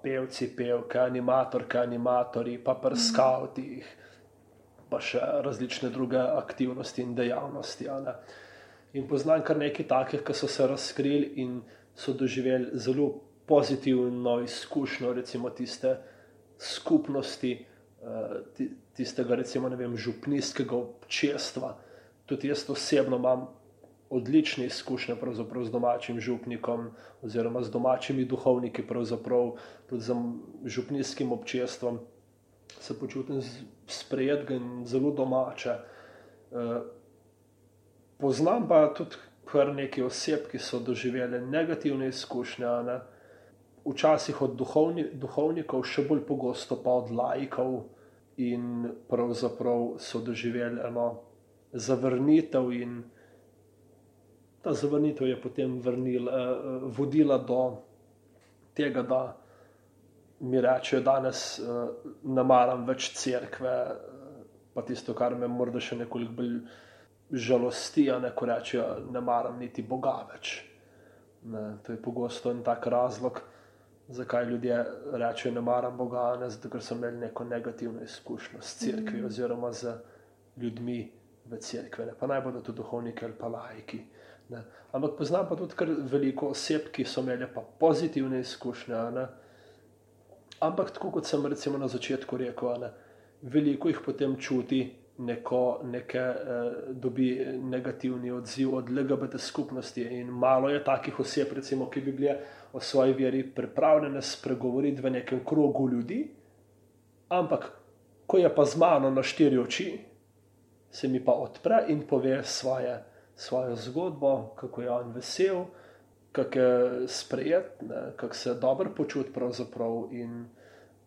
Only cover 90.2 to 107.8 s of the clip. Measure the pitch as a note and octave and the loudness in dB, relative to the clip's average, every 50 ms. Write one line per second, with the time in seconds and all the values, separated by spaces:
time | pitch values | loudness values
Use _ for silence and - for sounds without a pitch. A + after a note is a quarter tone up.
90.2 | _ _ - - _ _ - - D#3+ D#3+ - - - - - - - - - E3 | _ _ -20 -20 _ _ -6 -2 -2 -2 0 0 -4 -4 -4 -8 -8 -4 -4 -4
91.2 | - - - C#3+ C#3 C#3 C#3+ C#3+ - C#3+ C#3 C#3 C#3 B2 A2+ A#2+ - - C3+ C3 | -4 -2 -2 0 0 -2 -4 -4 -4 -4 -4 -2 -4 -4 -4 -4 -4 -4 -4 -4
92.2 | - - C3 B2 B2+ A#2+ A#2+ - B2 B2 A#2+ A#2+ B2 A2+ - - - - - - | -4 -6 -6 -4 -4 -6 -6 -4 -2 -2 -2 -2 -6 -8 -10 -14 -20 -20 -20 -20
93.2 | - - _ - - B2 B2+ D3+ D3 D3 C#3 C#3 - E3 - - - - - - | -20 -20 _ -16 -12 0 2 4 4 4 2 2 2 0 0 0 -2 -6 -2 0
94.2 | C#3+ C3+ C3 B2+ - - C3+ B2+ B2 - C#3 C3 B2 C3 - - - - _ - | 0 0 0 -2 -2 0 0 0 2 2 0 0 0 -2 -6 -16 -20 -20 _ -10
95.2 | B2 A#2+ A#2 A#2 - - B2+ B2+ B2+ B2 A#2+ - - B2 A#2+ B2 A#2+ - - B2+ | -6 -6 -4 -4 -4 -2 2 2 4 2 2 0 -4 -6 -6 -6 -6 -4 -2 -2
96.2 | B2+ B2+ A#2+ - - B2+ A#2+ A#2+ A#2+ A#2+ A#2+ - - C3 C3 B2+ A#2+ B2+ A#2 C3 | 0 0 -2 -4 -4 -4 -4 -2 -2 -4 -4 -6 -8 -10 -10 -4 -4 -2 2 2
97.2 | C3 B2+ B2+ C3 C3 C3 C3+ B2+ C3 C3 B2+ B2+ B2+ C3+ A#2 - - B2+ B2+ B2 | 2 2 2 0 -2 -4 -4 -6 -4 -4 -4 -2 -2 -4 -6 -4 -2 -2 -2 -2
98.2 | B2 B2 B2 B2 A#2+ G#2+ - C3 C3+ C3 C3 C3 A#2+ A#2 B2+ C#3+ C3+ C3+ C3+ A2+ | -4 -4 -4 -4 -6 -8 -2 0 2 2 2 0 0 -2 0 0 2 2 2 2
99.2 | C#3 B2+ - C3 - - - - C#3+ - C3 B2+ - - - B2 A#2 A#2 B2 B2 | 0 -4 -6 -6 -8 -6 -4 -4 -4 -4 -4 -8 -8 -8 -6 -6 -6 -4 -4 -6
100.2 | B2 B2 B2 B2 B2 C3 C3 B2+ C3 C#3 C#3+ C#3+ C#3+ C#3+ C3+ B2+ - C#3+ - - | -6 -6 -2 2 4 6 6 6 6 4 2 2 2 2 2 2 0 -4 -2 -2
101.2 | C3+ - - D3 C#3+ C#3+ C#3+ C3+ C3+ - C#3 C3 B2+ B2+ - C#3 C3+ C#3 C3 C3 | -2 0 2 0 0 0 -2 -6 -4 -2 -2 -2 -2 -2 -4 -4 -4 -2 -2 0
102.2 | C#3+ C#3+ C#3 C#3+ - - - - - - - B2+ - - - C3+ C3 C3+ C3 C3+ | 2 2 2 0 -4 -10 -16 -20 -20 -12 -12 -10 -8 2 4 6 6 6 6 6
103.2 | C3 B2+ C3 C3+ C3 - - C#3 A2+ - - C#3+ D#3+ D#3 D3+ D3+ D3+ C#3 C#3 C#3 | 4 2 2 2 -2 -2 -4 -6 -6 -4 0 4 6 8 8 8 6 2 -2 -4
104.2 | C3 - - - - C3 C3 A#2+ B2+ B2+ B2 C3+ C#3+ C#3+ C3 B2+ B2+ C3 B2+ B2 | -4 -6 -6 -6 -2 -2 -2 0 0 0 2 2 2 2 0 2 0 0 0 0
105.2 | B2 - C3 B2 B2+ - D#3+ D#3 D3 C3+ - C#3+ C3+ B2+ B2 A#2+ A#2 - G3 B3+ | -2 -2 -2 -2 0 2 4 6 6 6 6 4 2 2 2 0 0 -2 -2 -4
106.2 | D#4 - - - - - _ _ _ _ _ _ _ _ _ _ _ _ _ _ | -4 -6 -8 -18 -20 -20 _ _ _ _ _ _ _ _ _ _ _ _ _ _
107.2 | _ - F3 F3+ E3+ D#3 D#3+ - - - - - | _ 0 2 2 2 4 2 0 -2 -4 -14 -16